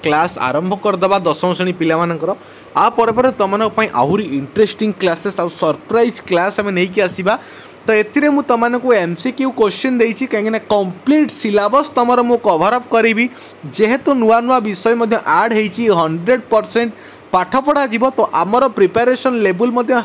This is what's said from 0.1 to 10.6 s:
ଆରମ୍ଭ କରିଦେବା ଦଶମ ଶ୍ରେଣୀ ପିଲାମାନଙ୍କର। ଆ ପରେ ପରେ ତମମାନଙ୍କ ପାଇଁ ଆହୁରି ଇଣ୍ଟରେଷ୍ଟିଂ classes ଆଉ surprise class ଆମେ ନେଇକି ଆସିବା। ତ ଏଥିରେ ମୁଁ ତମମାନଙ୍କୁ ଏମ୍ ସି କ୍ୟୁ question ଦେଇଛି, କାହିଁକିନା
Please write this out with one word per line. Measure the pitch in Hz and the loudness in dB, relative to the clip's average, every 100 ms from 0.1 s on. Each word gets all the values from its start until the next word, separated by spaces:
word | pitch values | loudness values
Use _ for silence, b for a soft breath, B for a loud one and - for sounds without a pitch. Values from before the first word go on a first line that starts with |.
| 151 175 160 127 | 0 0 -2 -2
ଆରମ୍ଭ | 135 185 196 | -2 -2 -2
କରିଦେବା | 208 190 190 196 | -2 0 0 0
ଦଶମ | 170 147 180 175 | 0 -2 -2 -2
ଶ୍ରେଣୀ | 185 180 | -4 -2
ପିଲାମାନଙ୍କର। | 160 160 170 165 160 254 B B B - | 0 0 0 -2 -4 -6 B B B 0
ଆ | 208 226 | 0 2
ପରେ | 233 226 | 0 2
ପରେ | 254 - | 0 0
ତମମାନଙ୍କ | 196 208 220 214 | -2 0 -2 -2
ପାଇଁ | 220 - | -2 0
ଆହୁରି | 135 196 196 139 | 0 0 -2 -6
ଇଣ୍ଟରେଷ୍ଟିଂ | 135 - 208 - 214 196 | -6 0 0 0 -4 -2
classes | 190 170 202 185 | -2 -2 -4 -4
ଆଉ | 175 - | -6 -2
surprise | 165 147 - 220 240 - - | -2 -2 -2 0 0 -2 -2
class | 180 185 202 | 0 0 -2
ଆମେ | 202 185 | -4 -2
ନେଇକି | 185 185 | -2 0
ଆସିବା। | 190 - 190 233 B B B B - | -2 -2 -2 -2 B B B B 0
ତ | 220 | 0
ଏଥିରେ | 214 285 294 | 0 0 2
ମୁଁ | 285 | 0
ତମମାନଙ୍କୁ | - 240 233 247 247 | 0 0 0 -2 2
ଏମ୍ | 226 170 170 | 2 0 -4
ସି | 254 | -6
କ୍ୟୁ | 254 269 254 | -2 -4 0
question | 214 190 262 247 | -2 0 -2 0
ଦେଇଛି, | 226 220 262 | 0 0 -4
କାହିଁକିନା | 214 214 220 | -2 -2 -4